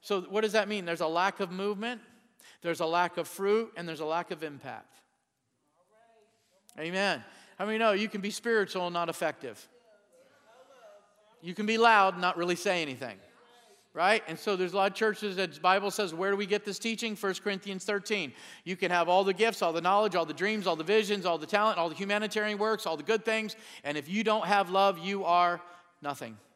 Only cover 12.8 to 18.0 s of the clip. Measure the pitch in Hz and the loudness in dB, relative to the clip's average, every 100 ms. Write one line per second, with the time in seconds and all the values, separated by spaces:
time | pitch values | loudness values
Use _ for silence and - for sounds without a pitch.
12.8 | 156 127 123 98 - _ _ - _ - | -2 -6 -10 -12 -20 _ _ -20 _ -20
13.8 | _ - 180 214 - 160 - 196 185 185 | _ 0 2 2 0 -8 -4 -2 0 2
14.8 | 196 196 220 208 208 185 185 143 180 190 | 0 2 -2 0 -6 -4 -4 0 4 4
15.8 | 196 190 202 165 190 202 202 202 202 185 | 2 -2 -4 -2 -2 0 0 -2 -2 -6
16.8 | 226 226 233 208 196 185 - 196 202 190 | -6 -4 -4 -4 -4 -4 -4 -6 -6 -8
17.8 | - 202 | -4 -4